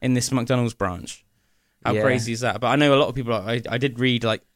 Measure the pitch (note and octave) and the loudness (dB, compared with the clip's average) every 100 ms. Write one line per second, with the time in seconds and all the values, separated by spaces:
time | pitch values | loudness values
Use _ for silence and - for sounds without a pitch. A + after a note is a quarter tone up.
0 | B2+ B2 A#2+ C3 A#2 B2+ A#2 - G2 F2 | 0 0 0 -2 0 0 0 -2 -4 -6
1 | - - _ _ _ _ _ _ A#2+ A2 | -12 -16 _ _ _ _ _ _ -2 2
2 | B2+ B2+ A2+ A2+ A#2+ G#2 A#2+ C#3 D3 C#3 | 2 2 -2 -2 -2 0 2 4 6 4
3 | D3 B2 A#2+ A2+ G2 A#2+ A#2 B2 C#3 A#2 | 2 -2 -2 -2 -2 -4 -4 -2 -2 0
4 | B2+ A#2+ A#2 A2 _ | 0 2 0 -4 _